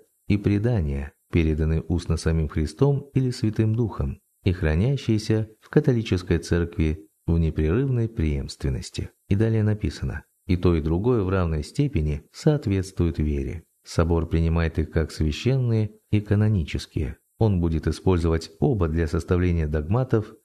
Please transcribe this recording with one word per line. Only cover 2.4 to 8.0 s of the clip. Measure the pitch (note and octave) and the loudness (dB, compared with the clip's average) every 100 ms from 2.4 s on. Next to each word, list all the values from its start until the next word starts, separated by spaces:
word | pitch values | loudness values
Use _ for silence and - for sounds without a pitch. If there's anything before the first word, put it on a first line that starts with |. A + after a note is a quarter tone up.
| D2+ | 0
Христом | - D2+ - C#3 C#3 - | -2 -4 0 0 0 -2
или | C3 C3 | -2 -2
Святым | A#2+ A2 G#2+ A2 A2 | 0 -2 0 0 0
Духом, | A2+ - C#2 - _ _ | -2 -4 -6 -6 _ _
и | - | -2
хранящиеся | F2 D#2 D#2 A#2 C#3 - G#2+ - A2 G#2+ - | 0 0 2 2 0 0 0 0 -2 -2 -10
в | _ | _
католической | D3+ D3 A#2+ A2 F#2 - E2 | 2 4 2 2 -2 0 -2
церкви | - F2 E2+ - D#2 D#2 - _ - | 0 0 0 0 0 -2 -8 _ -2
в | E2 | 2
непрерывной | D#2+ D2+ D#2 G2+ C#3 B2 | 2 2 0 2 0 0